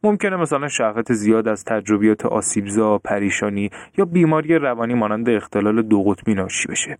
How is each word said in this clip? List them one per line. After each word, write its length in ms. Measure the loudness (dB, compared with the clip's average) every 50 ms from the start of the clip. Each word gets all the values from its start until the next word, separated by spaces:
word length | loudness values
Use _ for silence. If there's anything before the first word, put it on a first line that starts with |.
| 2
ممکنه 320 | 2 0 2 -2 -2 0
مثلاً 320 | -2 -2 0 -2 -2 -4
شهوت 460 | -4 -2 0 -2 0 0 -2 -2 -2 -2
زیاد 340 | 0 2 2 2 2 2
از 160 | 0 -4 -4 -4
تجربیات 600 | -4 -4 -4 0 0 0 2 4 2 2 2 0
آسیبزا، 720 | -2 -2 -2 -4 -2 -4 -4 -4 -2 -2 0 2 2 0
پریشانی 720 | 0 _ -4 -4 -2 -2 -2 -2 -2 -4 -4 -4 -4 -6 -6 -8 -12 -20 -8 _
یا 80 | -2 -2
بیماری 500 | 2 4 4 4 4 4 0 2 2 0
روانی 380 | 2 2 0 -2 -2 -2 0 0
مانند 360 | 0 0 0 -2 -2 0 0
اختلال 520 | 0 0 0 -2 -2 0 2 2 2 2
دو 220 | 2 2 2 2 4
قطبی 300 | 2 0 0 -2 -2 -2
ناشی 340 | -2 -2 -4 -6 -6 -6
بشه. 300 | -6 -6 -6 -6 -8 -10 -16